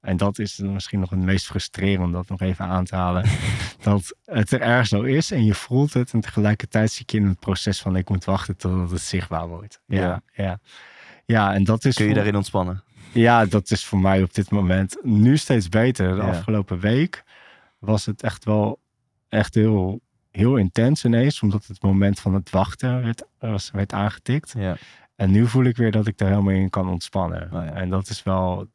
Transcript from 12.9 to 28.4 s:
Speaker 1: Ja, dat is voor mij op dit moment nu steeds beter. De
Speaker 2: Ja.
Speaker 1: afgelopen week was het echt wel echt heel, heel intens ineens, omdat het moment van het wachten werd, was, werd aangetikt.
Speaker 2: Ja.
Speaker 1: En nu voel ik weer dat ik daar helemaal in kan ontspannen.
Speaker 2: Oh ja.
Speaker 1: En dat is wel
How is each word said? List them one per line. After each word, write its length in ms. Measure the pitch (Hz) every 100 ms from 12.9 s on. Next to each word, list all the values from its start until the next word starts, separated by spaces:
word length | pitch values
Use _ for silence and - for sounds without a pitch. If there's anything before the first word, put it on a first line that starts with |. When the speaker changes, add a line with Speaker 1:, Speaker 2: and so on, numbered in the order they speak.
| _ -
Speaker 1:
Ja, 340 | 120 117 120 107
dat 260 | 107 -
is 140 | 101 -
voor 140 | 98
mij 220 | 95 95
op 100 | 92
dit 160 | - 98
moment 480 | 104 92 92 95 -
nu 340 | 127 104 113 147
steeds 320 | - 127 90
beter. 400 | 110 120 - 92 92
De 60 |
Speaker 2:
Ja. 60 | 98
Speaker 1:
afgelopen 500 | 90 95 107 95 87
week 440 | 104 123 175 - _ - - - _ _
was 260 | 101 107 -
het 180 | 101
echt 220 | 110 - -
wel 340 | 107 104 127 _ _ _ _ _
echt 240 | 110 104 113
heel, 460 | 110 107 92 110 _ _ _
heel 240 | - 113 135
intens 500 | 92 - 117 151 123
ineens, 360 | 117 135 -
omdat 240 | 107 101 -
het 140 | 98
moment 380 | 98 98 101 98
van 140 | -
het 160 | 95 90
wachten 520 | 95 95 - 131 123
werd, 200 | 120 117 - _
was, 320 | 117 101 -
werd 220 | 98 98
aangetikt. 600 | 104 104 - - 135 - 120
Speaker 2:
Ja. 200 | 98 87 - - _ _
Speaker 1:
En 160 | 98
nu 160 | 101 117
voel 160 | 127 123
ik 120 | 117
weer 140 | 117
dat 160 | 107 107
ik 100 | 101
daar 120 | 95
helemaal 240 | 101 98
in 160 | 95 95
kan 200 | 98 92
ontspannen. 540 | 87 - 98 87 82 82
Speaker 2:
Oh 100 | 85 82
ja. 80 |
Speaker 1:
En 160 | 78 92
dat 200 | 95 92
is 140 | 101
wel 440 | - 95